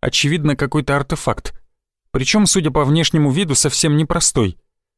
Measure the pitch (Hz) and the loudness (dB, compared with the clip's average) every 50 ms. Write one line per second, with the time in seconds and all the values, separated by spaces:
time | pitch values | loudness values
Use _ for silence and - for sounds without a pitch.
0 | - 127 - - - 143 170 165 147 151 139 - 147 143 - 151 127 - 143 143 | -4 -4 -2 0 0 0 0 0 0 -2 -2 -2 -2 -2 -2 -2 0 0 -2 -2
1 | 135 - 165 - - 120 107 - - - - - - _ _ _ _ _ _ _ | -2 -4 -6 -4 -2 -4 -4 -4 -6 -10 -10 -12 -16 _ _ _ _ _ _ _
2 | _ _ - 127 131 - - 214 202 - - 190 151 151 131 156 143 135 151 165 | _ _ -4 -4 0 0 2 2 2 2 2 2 0 2 2 2 2 2 2 2
3 | 156 - - 156 147 139 127 180 202 156 131 - - 139 - - - 156 147 151 | 2 2 2 2 2 2 2 0 0 0 0 0 0 0 0 0 0 0 2 0
4 | 160 - - 170 - - - 135 107 92 - - _ _ _ _ _ _ _ | 0 0 0 0 0 0 0 0 0 0 -2 -6 _ _ _ _ _ _ _